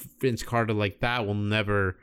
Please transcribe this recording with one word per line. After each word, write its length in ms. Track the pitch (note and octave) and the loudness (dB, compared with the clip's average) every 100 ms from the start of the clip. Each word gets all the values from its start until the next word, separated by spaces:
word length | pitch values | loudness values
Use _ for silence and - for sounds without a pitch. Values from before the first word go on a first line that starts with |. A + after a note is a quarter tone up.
| - - | -18 -2
Vince 220 | C3+ A2+ | 0 0
Carter, 300 | - A#2 A2+ | 0 0 2
like, 280 | G#2+ G#2 - | 2 0 0
that 260 | A#2+ B2 G#2 | -2 -2 -2
will 80 | |
never 640 | G#2 G#2 A2 G#2 G2+ F#2+ - | -2 0 0 2 2 0 -2